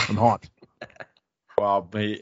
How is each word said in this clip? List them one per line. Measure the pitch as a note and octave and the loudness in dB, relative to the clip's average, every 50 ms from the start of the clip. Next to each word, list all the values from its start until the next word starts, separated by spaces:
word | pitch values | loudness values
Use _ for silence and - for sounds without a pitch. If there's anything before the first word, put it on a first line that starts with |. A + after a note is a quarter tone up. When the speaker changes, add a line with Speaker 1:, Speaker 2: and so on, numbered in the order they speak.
| - - | 0 0
Speaker 1:
I'm | G#2 | 0
hyped. | G#2 A2+ A#2+ G#2 - - - _ _ - - _ - | 2 2 2 2 0 -4 -14 _ _ -20 -20 _ -18
<laughs> | - - - - - _ _ _ _ _ _ _ _ _ - - | -18 -18 -16 -18 -18 _ _ _ _ _ _ _ _ _ -2 0
Speaker 2:
Well, | G2+ G2+ G2 G2+ F2+ E2+ G#2+ | 2 2 2 0 0 -2 -4
he, | G#2+ G#2 G#2+ G#2+ - | -4 -2 -2 -4 -6